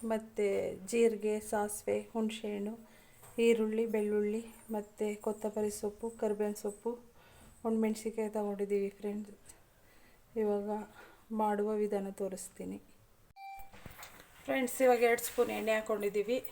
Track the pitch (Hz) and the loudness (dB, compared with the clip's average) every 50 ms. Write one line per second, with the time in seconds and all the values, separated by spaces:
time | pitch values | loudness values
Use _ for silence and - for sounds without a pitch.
0 | 233 226 220 220 220 - - - 208 202 196 196 185 - - 190 185 190 - 233 | -2 -2 -2 -2 -2 -6 -2 0 2 2 2 2 0 -2 -4 -6 -8 -2 4 6
1 | 233 226 220 202 208 214 214 214 214 - - 208 208 208 208 - - - 202 208 | 6 6 4 2 0 0 0 0 -2 -2 0 0 0 0 -4 -6 -2 0 0 0
2 | 208 - - 226 220 214 220 - - 208 208 202 202 208 226 233 226 - - - | -2 -4 -2 -2 -2 0 -2 -4 -6 -4 -4 -2 -4 -4 -6 -8 -14 -20 -20 -20
3 | - - - - - - - - 233 233 233 220 220 214 214 220 233 220 214 220 | -20 -20 -20 -20 -20 -10 0 4 6 6 6 6 4 2 2 0 0 2 2 0
4 | 208 208 208 208 208 208 208 226 233 226 - - - - 220 214 208 - - - | 2 2 2 2 2 2 0 -2 -4 -8 -16 -20 -10 -6 -6 -6 -6 -8 -6 -4
5 | 214 208 208 208 - 220 208 214 - 214 208 220 214 208 208 - - 208 202 - | -2 -2 -2 -2 -4 -4 -4 -2 -4 -4 -2 0 -2 -2 -2 -2 -6 -6 -6 -4
6 | - 226 226 - - 214 208 202 214 208 208 - - 208 208 - - 233 240 233 | -8 -8 -6 -2 -2 -2 0 0 -2 -2 -2 -4 -6 -6 -6 -4 -6 -6 -6 -6
7 | - - - - - - - - - - - - - 233 226 220 220 220 214 220 | -12 -20 -20 -20 -20 -20 -20 -20 -20 -20 -20 -6 -2 0 2 4 2 2 0 0
8 | - 220 214 - 220 214 214 220 208 208 202 196 202 196 202 202 196 196 202 - | -4 -6 -4 -2 -4 -2 -2 -2 -2 -2 -2 -2 -2 0 0 0 0 -2 -4 -6
9 | - 208 202 208 214 208 202 - - - - - - - _ - - - - - | -6 -6 -4 -4 -8 -10 -14 -20 -20 -20 -20 -20 -20 -20 _ -20 -20 -20 -20 -20
10 | - - - - - - - 233 214 208 208 202 202 208 208 214 214 - - - | -20 -20 -20 -20 -20 -8 -2 0 2 2 2 0 0 -2 -4 -6 -6 -10 -16 -20
11 | - - - - - - 226 220 214 214 208 202 208 214 214 208 214 202 202 196 | -20 -20 -20 -20 -12 -6 -2 0 2 2 2 2 2 0 2 0 0 0 0 -2
12 | 196 196 196 - 202 190 185 185 - - - - 185 180 196 208 - - - - | -2 -4 -4 -4 -4 -4 -4 -6 -10 -14 -12 -10 -8 -8 -8 -10 -12 -18 -20 -20
13 | - - - - - - - 392 392 392 392 381 381 381 - - - - - - | -20 -20 -20 -20 -20 -20 -18 -14 -14 -14 -12 -12 -14 -16 -16 -16 -16 -16 -16 -16
14 | - - - - - - - - - - 269 269 254 240 - - 269 254 247 226 | -18 -18 -18 -20 -20 -20 -20 -16 -6 -2 0 0 0 -2 2 4 6 6 8 8
15 | 240 233 233 233 - - - - 240 220 214 214 208 220 220 220 220 - 220 208 | 6 4 4 2 0 -4 2 2 2 2 2 -2 0 2 2 0 2 0 -2 0
16 | 202 202 190 208 202 208 247 262 - - | 0 0 0 0 0 2 0 -2 -2 -6